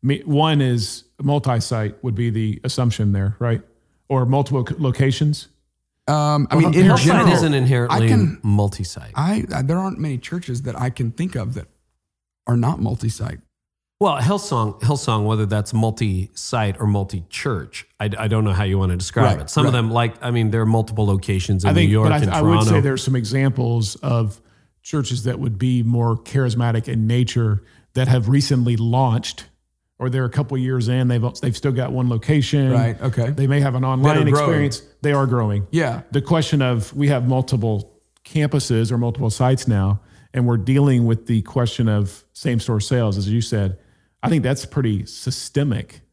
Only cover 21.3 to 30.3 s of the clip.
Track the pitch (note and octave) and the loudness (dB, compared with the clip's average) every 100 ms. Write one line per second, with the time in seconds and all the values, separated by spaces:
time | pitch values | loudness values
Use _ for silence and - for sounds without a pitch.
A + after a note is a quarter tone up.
21.3 | F#2+ F2+ F#2+ F#2 - G2 G#2+ G#2+ - D3 | -2 0 0 2 4 4 4 4 2 2
22.3 | - - E3+ - D#3+ C#3 C3 - C3 G#2+ | 2 4 4 4 4 2 0 0 -2 0
23.3 | C3+ C3+ B2+ A#2+ A#2 G#2 - C#3+ A#2+ A2 | 0 0 0 0 0 -2 -4 -2 0 0
24.3 | - _ _ _ _ - D#3 A#2+ B2 A2 | -4 _ _ _ _ -6 -4 -2 -4 -4
25.3 | B2 C3+ G2+ B2+ B2 A#2 A#2+ A#2 A2+ - | -4 -4 -2 0 0 0 2 2 0 -2
26.3 | C3+ B2+ A#2 A#2+ A2+ G#2+ A#2 A2 A#2+ A#2+ | -2 0 0 0 0 -2 -2 0 2 0
27.3 | - A2+ G2+ - _ _ - B2+ B2+ G#2+ | 0 0 0 -4 _ _ -2 2 2 4
28.3 | C#3 C#3 C3+ A#2+ A#2 A#2 B2 C3+ A2+ - | 2 2 0 2 0 0 2 2 0 -2
29.3 | - - _ _ _ _ _ B2+ B2+ B2+ | -12 -18 _ _ _ _ _ -4 -2 -2